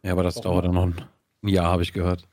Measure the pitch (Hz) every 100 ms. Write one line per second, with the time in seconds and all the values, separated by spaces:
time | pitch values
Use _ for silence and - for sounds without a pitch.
0 | 92 90 90 101 95 90 87 90 90 82
1 | - _ _ _ 104 95 85 90 87 98
2 | 90 90 -